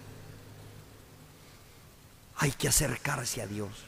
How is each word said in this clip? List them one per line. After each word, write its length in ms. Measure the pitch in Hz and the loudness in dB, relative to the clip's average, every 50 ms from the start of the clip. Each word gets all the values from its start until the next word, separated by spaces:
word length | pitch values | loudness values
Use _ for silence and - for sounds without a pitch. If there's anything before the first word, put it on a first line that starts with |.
| - - - - - - - - - - - - - - - - - - - - - - - - - - - - - - - - - - - - - - - - - - - - - - - | -14 -14 -12 -12 -12 -14 -14 -14 -14 -16 -16 -14 -14 -14 -14 -16 -16 -16 -18 -18 -18 -18 -18 -18 -18 -18 -18 -18 -18 -18 -18 -18 -18 -20 -20 -20 -20 -20 -20 -20 -20 -20 -20 -20 -20 -8 2
hay 160 | - 151 139 | 4 4 4
que 160 | - - 147 131 | 6 4 6 8
acercarse 720 | - - 151 127 127 - - 143 143 131 120 - - 120 | 8 8 8 6 4 2 2 0 2 2 0 0 0 0
a 40 | 107 | -2
Dios 240 | 101 104 104 104 98 110 - - | -2 -2 -2 -2 -2 -4 -8 -12